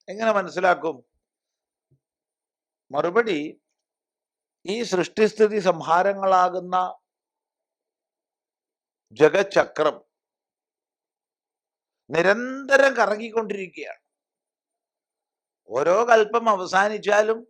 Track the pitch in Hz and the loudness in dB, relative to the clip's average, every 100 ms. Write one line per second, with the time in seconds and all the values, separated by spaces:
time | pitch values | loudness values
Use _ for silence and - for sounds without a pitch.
0 | - 202 226 202 180 165 185 170 160 131 | -16 -6 -2 0 -2 0 2 2 -2 -8
1 | _ _ _ _ _ _ _ _ _ _ | _ _ _ _ _ _ _ _ _ _
2 | _ _ _ _ _ _ _ _ _ 139 | _ _ _ _ _ _ _ _ _ -4
3 | 165 202 226 156 151 - _ _ _ _ | -2 -2 -2 -4 -6 -14 _ _ _ _
4 | _ _ _ _ _ _ 170 220 214 185 | _ _ _ _ _ _ -8 -6 -2 -2
5 | 156 - 214 - 214 214 180 165 147 170 | -2 2 0 4 2 2 0 0 0 2
6 | 196 196 190 185 180 180 180 185 185 - | 2 0 2 2 2 -2 -4 -4 -4 -8
7 | _ _ _ _ _ _ _ _ _ _ | _ _ _ _ _ _ _ _ _ _
8 | _ _ _ _ _ _ _ _ _ _ | _ _ _ _ _ _ _ _ _ _
9 | _ 113 151 180 196 175 143 - 156 117 | _ 2 4 4 0 0 -2 0 -2 -2
10 | _ _ _ _ _ _ _ _ _ _ | _ _ _ _ _ _ _ _ _ _
11 | _ _ _ _ _ _ _ _ _ _ | _ _ _ _ _ _ _ _ _ _
12 | - 156 180 220 254 262 269 269 269 233 | -6 0 2 0 -2 -10 0 4 4 2
13 | 208 214 233 226 208 202 185 156 104 - | -2 -2 -4 -6 -6 -8 -10 -14 -16 -16
14 | _ _ _ _ _ _ _ _ _ _ | _ _ _ _ _ _ _ _ _ _
15 | _ _ _ _ _ _ - 120 156 196 | _ _ _ _ _ _ -8 -2 2 2
16 | 240 226 208 233 226 196 175 185 208 208 | 4 4 4 0 0 -2 0 0 0 -2
17 | 175 208 214 226 | 0 2 2 -2